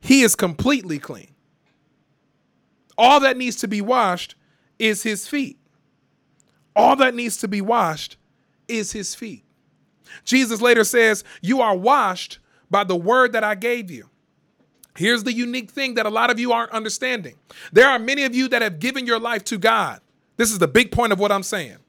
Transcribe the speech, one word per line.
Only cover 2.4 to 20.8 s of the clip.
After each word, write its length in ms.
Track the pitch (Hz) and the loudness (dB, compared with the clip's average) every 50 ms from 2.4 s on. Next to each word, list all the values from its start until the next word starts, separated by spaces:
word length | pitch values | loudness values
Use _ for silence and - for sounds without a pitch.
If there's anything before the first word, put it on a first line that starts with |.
| _ _ _ _ _ _ _ _ _ _ _ | _ _ _ _ _ _ _ _ _ _ _
All 240 | - 226 247 285 294 | 4 6 8 8 8
that 160 | 269 269 254 | 6 4 0
needs 200 | 254 254 247 214 | 0 -4 -6 -6
to 120 | - - 202 | -6 -6 -4
be 120 | 214 208 | -4 -4
washed 560 | 202 208 254 254 226 190 180 175 - - - _ _ _ _ _ _ _ _ _ | -2 0 2 2 2 2 0 -2 -6 -14 -16 _ _ _ _ _ _ _ _ _
is 240 | 226 220 208 208 | 0 0 0 0
his 240 | - 220 214 196 - | -4 -6 -6 -6 -8
feet. 320 | - - 285 269 202 - _ _ _ _ _ _ _ _ _ _ _ _ _ _ _ _ _ _ _ _ _ _ _ _ | -6 -6 -6 -6 -6 -10 _ _ _ _ _ _ _ _ _ _ _ _ _ _ _ _ _ _ _ _ _ _ _ _
All 200 | 208 220 240 269 | 2 4 4 4
that 180 | 269 269 262 240 | 4 2 0 2
needs 220 | 240 240 233 - - | -2 -6 -6 -6 -6
to 100 | - 202 | -6 -6
be 120 | 202 202 | -4 -4
washed 560 | 190 202 233 233 196 165 156 151 - - - _ _ _ _ _ _ _ _ _ _ - | -2 0 0 0 0 -2 -2 -6 -12 -16 -18 _ _ _ _ _ _ _ _ _ _ -8
is 240 | 233 226 208 - | -6 -6 -6 -6
his 220 | - 220 190 - - | -8 -10 -10 -12 -12
feet. 300 | - 233 220 160 104 _ _ _ _ _ _ _ _ _ _ _ _ _ _ - - _ | -12 -14 -14 -14 -18 _ _ _ _ _ _ _ _ _ _ _ _ _ _ -20 -18 _
Jesus 360 | - 240 262 262 220 233 202 | 0 0 0 2 0 -2 0
later 240 | 226 247 240 233 214 | 2 4 4 4 4
says, 400 | - - 240 226 220 214 196 - - - - | 2 4 4 4 4 2 0 -6 -16 -20 -10
"You 180 | - 170 254 269 | -4 -2 0 0
are 160 | 240 220 196 | 2 0 0
washed 600 | 185 185 233 277 285 233 196 185 - - - - - _ _ _ _ _ _ | 0 2 2 2 4 2 0 -2 -6 -10 -14 -16 -20 _ _ _ _ _ _
by 140 | 175 196 208 | -2 -2 0
the 120 | 185 185 | 0 -2
word 360 | 175 165 190 240 254 254 247 | -2 0 2 4 4 4 2
that 100 | 220 226 | 2 -2
I 140 | 214 208 214 | -2 -2 -4
gave 340 | 190 202 240 240 240 220 180 | -4 -4 -4 -4 -4 -6 -12
you." 180 | 151 117 95 _ _ _ _ _ _ _ _ _ _ _ _ _ _ _ - _ _ | -16 -18 -18 _ _ _ _ _ _ _ _ _ _ _ _ _ _ _ -20 _ _
Here's 280 | - 175 214 240 233 202 | -2 0 0 0 0 -2
the 80 | 254 | -4
unique 400 | 233 233 247 240 240 254 233 190 | -4 -4 -4 -4 -6 -8 -10 -10
thing 220 | _ 285 277 262 240 | _ -6 -6 -4 -2
that 120 | 233 220 | -2 -4
a 40 | 214 | -2
lot 200 | 208 226 233 240 | 0 0 0 0
of 80 | 240 220 | 0 -2
you 140 | 240 247 | 0 -2
aren't 180 | 233 233 233 226 | 0 -2 -2 -4
understanding. 640 | 226 220 220 220 202 - 254 254 254 226 170 131 - _ _ _ - - - - | -6 -8 -6 -6 -8 -6 -6 -6 -6 -6 -8 -12 -18 _ _ _ -20 -20 -20 2
There 160 | - 190 247 277 | 6 6 6 6
are 100 | 269 240 | 4 2
many 240 | 220 240 277 285 | 0 -2 -2 -2
of 120 | 277 262 240 | -2 -2 0
you 140 | 254 262 254 | -2 -2 0
that 140 | 254 240 | 0 0
have 160 | 233 214 175 151 | 0 -2 -4 -4
given 280 | 170 254 262 277 254 | -6 -6 -6 -4 -2
your 120 | 240 233 226 | -2 -2 -2
life 260 | 226 233 233 214 - | -2 -4 -6 -4 -6
to 140 | - 226 202 | -6 -8 0
God. 420 | 170 220 226 220 185 143 107 - _ _ _ _ _ _ _ | 2 2 2 2 0 -4 -6 -12 _ _ _ _ _ _ _
This 160 | - 233 214 | -2 -2 -2
is 60 | 220 190 | 2 0
the 100 | 170 151 | 0 4
big 240 | 131 226 | 4 2